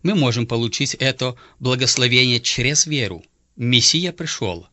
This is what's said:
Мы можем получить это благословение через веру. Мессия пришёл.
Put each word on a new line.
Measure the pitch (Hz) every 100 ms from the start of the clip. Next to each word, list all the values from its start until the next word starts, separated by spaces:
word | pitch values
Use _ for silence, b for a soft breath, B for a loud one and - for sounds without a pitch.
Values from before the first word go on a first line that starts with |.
Мы | 170
можем | 202 127 117 117
получить | 117 117 - 139
это | - 135 - 127 120 B B
благословение | 127 127 127 - 123 123 127 120
через | - - 127 147 156
веру. | 147 104 85 _ _ _ -
Мессия | 120 123 - 160 175
пришёл. | 175 160 - 107 85 -